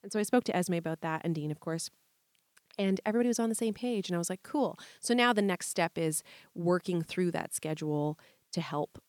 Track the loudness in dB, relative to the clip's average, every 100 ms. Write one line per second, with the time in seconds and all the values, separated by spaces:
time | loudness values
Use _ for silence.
0 | -2 -2 4 4 4 0 2 0 0 -4
1 | -2 -2 -2 -2 -2 -4 -4 -6 -6 _
2 | _ _ _ _ _ _ _ -2 0 2
3 | 0 2 2 2 0 0 -2 -2 -4 -4
4 | -2 -2 -2 -6 -4 0 0 -2 -16 -12
5 | 0 4 4 4 2 0 -2 0 0 0
6 | 0 -2 -8 -20 -16 -2 2 2 2 -2
7 | -2 0 0 0 -6 -6 -4 -2 0 0
8 | 0 -2 -12 _ _ -6 -4 -4 -6 -8